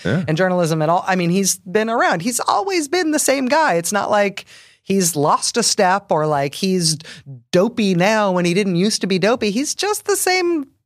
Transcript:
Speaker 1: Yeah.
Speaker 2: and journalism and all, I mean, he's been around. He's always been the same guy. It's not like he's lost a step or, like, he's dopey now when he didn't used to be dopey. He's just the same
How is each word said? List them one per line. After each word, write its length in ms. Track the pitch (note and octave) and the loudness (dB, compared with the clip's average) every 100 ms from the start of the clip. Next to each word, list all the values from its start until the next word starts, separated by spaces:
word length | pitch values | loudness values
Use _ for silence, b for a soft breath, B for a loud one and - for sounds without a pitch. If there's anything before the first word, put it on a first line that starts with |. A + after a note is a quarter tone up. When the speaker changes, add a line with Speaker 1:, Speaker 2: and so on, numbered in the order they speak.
Speaker 1:
Yeah. 220 | E3+ F#3+ D#3+ | -4 -2 0
Speaker 2:
and 80 | D#3 | 0
journalism 460 | F#3 F3+ E3 D#3+ | 0 0 0 0
and 80 | D#3 | 0
all, 140 | F3 - | 0 0
I 80 | F#3 | 0
mean, 140 | E3+ | 0
he's 300 | F#3 F#3+ - | 0 0 -4
been 280 | - G3 A3 | -2 -2 0
around. 360 | A#3 F4 F#3+ | 0 0 0
He's 160 | F#3+ A#3+ | -2 -2
always 480 | - G4+ G4 F4+ C#4+ | 0 0 0 -2 0
been 240 | F4 E4 | 0 0
the 80 | D4+ | 0
same 260 | - C4+ B3+ | 0 0 2
guy. 300 | D4 D4+ E3+ | 2 2 0
It's 160 | E3+ | 0
not 160 | G3+ - | -2 0
like 360 | G#3 G3+ G3 B B B B | 2 0 -2 B B B B
he's 340 | - G3 F3 D3 | -2 0 0 2
lost 400 | D3 A3 - - | 2 2 0 -2
a 60 | |
step 500 | - - F#3 G3 G3+ | 0 2 2 2 0
or, 140 | E3 D#3 | 0 0
like, 300 | D3 C#3+ - | 0 -2 -4
he's 420 | F#3+ F#3 D#3+ D3+ B B - B2+ _ | -2 0 0 -2 B B -18 -20 _
dopey 420 | F3 A3 A#3+ G3+ | 0 2 0 0
now 380 | F3 F#3+ A3 G#3 | 2 2 2 0
when 140 | F3+ F3 | 0 0
he 100 | F3 | 0
didn't 200 | G3 E3+ | 0 0
used 240 | G3+ - | 0 0
to 60 | F#3 | -2
be 120 | F#3 | 0
dopey. 320 | F#3+ A#3 G#3+ | 0 0 -2
He's 240 | G3+ D4+ - | -2 -4 -4
just 300 | G4 G#4 - | -4 -4 -2
the 100 | G4 | -2
same 480 | - F#4 F4 E4 C4+ _ | 0 0 0 -2 -6 _